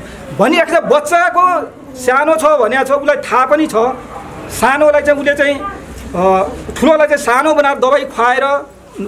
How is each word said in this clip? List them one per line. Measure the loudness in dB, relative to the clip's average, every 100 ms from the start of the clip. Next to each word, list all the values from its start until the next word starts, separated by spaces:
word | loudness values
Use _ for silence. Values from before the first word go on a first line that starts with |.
| -16 -16 -12 0
भनिराख्दा | 2 2 2 0
बच्चाको | 2 0 2 0 2 2 2 0 -4 -14 -18
सानो | -4 0 2 2
छ | 2
भने | 2 2 2 0
छ, | 0
उसलाई | 0 0
थाहा | -2 0 0
पनि | 2 2 2
छ। | 0 0 -4 -12 -16 -16 -16 -12
सानोलाई | -2 0 4 4 4
चाहिँ | 2 0
उसले | 0
चाहिँ, | 0 0 -2 -6 -12 -16 -16 -10
अ, | -2 2 2 0 -6 -10 0
ठुलोलाई | 2 4 2
चाहिँ | 0
सानो | 2 0 2
बनाएर | 2 0 2
दबाई | 2 0
खुवाएर | -2 -2 0 0 0 -2 -6 -20 -18 -12